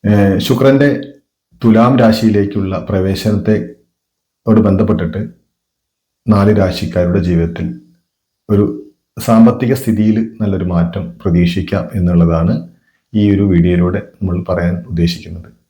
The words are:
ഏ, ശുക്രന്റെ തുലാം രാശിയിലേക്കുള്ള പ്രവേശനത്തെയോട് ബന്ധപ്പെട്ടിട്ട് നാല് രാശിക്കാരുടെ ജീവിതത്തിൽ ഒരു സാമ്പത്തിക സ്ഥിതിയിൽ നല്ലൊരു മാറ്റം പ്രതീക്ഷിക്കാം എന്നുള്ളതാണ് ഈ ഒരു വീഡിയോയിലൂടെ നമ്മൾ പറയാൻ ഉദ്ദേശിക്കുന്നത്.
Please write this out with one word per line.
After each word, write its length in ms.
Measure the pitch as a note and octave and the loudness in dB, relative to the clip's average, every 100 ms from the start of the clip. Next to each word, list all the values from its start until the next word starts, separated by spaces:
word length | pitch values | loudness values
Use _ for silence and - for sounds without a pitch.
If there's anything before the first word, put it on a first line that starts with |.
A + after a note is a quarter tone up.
ഏ, 80 | G#2 G#2 G2 F#2+ | 2 2 2 0
ശുക്രന്റെ 520 | - A#2+ C3+ C#3 C#3+ - - - _ _ _ _ | 0 2 2 4 2 0 -8 -20 _ _ _ _
തുലാം 300 | A#2 A2 A#2+ C3 | 2 4 4 4
രാശിയിലേക്കുള്ള 760 | A2+ A2 A2 G2+ G2 G#2 F#2+ F#2 - | 2 2 2 0 0 -2 -4 -6 -4
പ്രവേശനത്തെയോട് 1700 | G2 F#2+ F#2+ A2 G#2 G2+ G#2+ - - _ _ _ _ _ _ - A2 | -2 -2 -2 -2 0 0 0 -2 -14 _ _ _ _ _ _ 0 2
ബന്ധപ്പെട്ടിട്ട് 600 | G2+ F#2+ - E2+ E2+ F#2+ A2+ - _ _ _ _ _ _ _ _ - | 4 2 0 -2 -4 -6 -10 -14 _ _ _ _ _ _ _ _ 0
നാല് 260 | G#2 G2+ G2+ | 2 4 2
രാശിക്കാരുടെ 640 | F#2 - E2+ F2+ F2 E2+ | 0 -2 -4 -2 0 0
ജീവിതത്തിൽ 460 | F2 F2 E2 - F2 - _ _ _ _ _ _ - | 0 0 0 -4 -8 -10 _ _ _ _ _ _ -2
ഒരു 160 | G2+ G#2 - - _ _ - | 0 0 -4 -16 _ _ -10
സാമ്പത്തിക 560 | - A2+ A2+ - B2 | 0 4 4 4 -2
സ്ഥിതിയിൽ 420 | C3 - G#2+ G#2+ G#2+ A2+ - | -2 -2 0 0 0 -4 -6
നല്ലൊരു 240 | G#2 F#2+ | -4 -4
മാറ്റം 400 | F2+ E2+ E2+ F#2+ E2+ - | -2 -2 -2 -4 -10 -6
പ്രതീക്ഷിക്കാം 640 | G2 E2+ F2 - E2+ G2+ F2 | -2 2 0 -2 -4 -4 -4
എന്നുള്ളതാണ് 600 | G2+ F2 F2 E2+ E2 E2+ C#3+ - _ _ _ _ | -2 0 2 2 2 0 -2 -6 _ _ _ _
ഈ 100 | G#2+ G#2 | -2 0
ഒരു 140 | G2 G2+ | 2 2
വീഡിയോയിലൂടെ 480 | F2 F2 F2 F2+ G2 - _ | 2 2 2 0 -2 -8 _
നമ്മൾ 200 | F#2+ F2 F2 | -6 -4 -4
പറയാൻ 260 | F2+ F2 F2 - | -2 -2 -4 -6
ഉദ്ദേശിക്കുന്നത്. 600 | E2+ E2+ - F2 F2 - _ | -2 -2 -2 -12 -16 -18 _